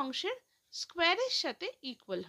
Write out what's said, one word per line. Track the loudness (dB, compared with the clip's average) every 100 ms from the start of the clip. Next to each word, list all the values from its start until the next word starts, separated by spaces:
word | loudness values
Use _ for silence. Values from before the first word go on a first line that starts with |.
অংশের | 2 0 -2 -2 -6 _ _ -10
স্কয়ারের | -6 2 4 6 2 0
সাথে | 0 -4 -6 -8 -10
ইকুয়াল | -10 -6 -6